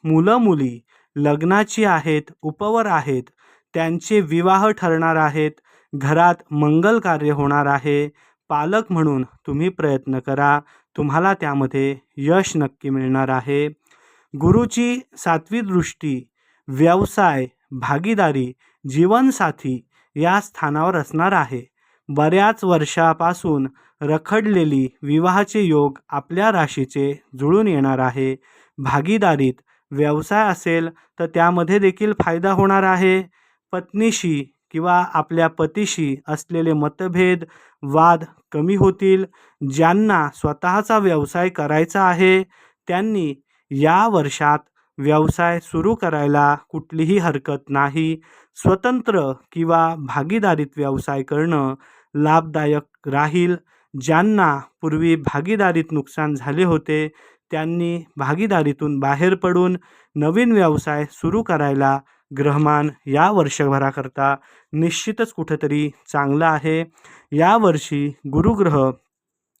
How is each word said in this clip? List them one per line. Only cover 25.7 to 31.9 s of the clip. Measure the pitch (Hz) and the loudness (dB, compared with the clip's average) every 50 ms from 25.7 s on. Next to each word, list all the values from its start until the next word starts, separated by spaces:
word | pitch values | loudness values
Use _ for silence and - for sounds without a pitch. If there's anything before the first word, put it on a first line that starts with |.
| 156 147 143 143 139 - _ - | 2 2 2 0 -2 -6 _ -10
आपल्या | - 143 - - 170 180 202 220 208 | -8 -8 -8 -6 -4 -2 0 2 2
राशीचे | 180 156 143 - - 131 127 - 143 139 139 143 151 _ _ - 131 | 2 0 0 -2 -4 -6 -4 -4 -4 -4 -4 -4 -6 _ _ -10 -4
जुळून | 139 147 175 208 220 208 | 0 2 2 2 2 2
येणार | 175 143 135 135 135 131 | 2 0 0 0 0 0
आहे. | 131 127 123 135 131 131 131 131 _ _ _ _ _ _ _ - | 0 -2 -2 -2 -2 -4 -4 -6 _ _ _ _ _ _ _ -8
भागीदारीत | 135 131 127 143 139 170 214 220 202 180 160 143 139 131 127 _ _ _ _ _ _ - | -2 0 0 0 0 0 0 2 2 2 2 2 2 0 -2 _ _ _ _ _ _ -8
व्यवसाय | 143 139 147 147 147 151 151 - 202 208 220 208 | -2 0 0 0 0 -2 -2 -2 0 0 2 0
असेल | 180 175 - 175 165 165 165 165 160 _ _ _ _ - | 0 -2 -2 -2 0 0 -2 -4 -8 _ _ _ _ -6
तर | 170 | -6
त्यामध्ये | 165 165 175 170 170 180 175 170 160 190 208 | -2 2 2 4 4 4 2 0 2 2 2
देखील | 196 190 | 2 2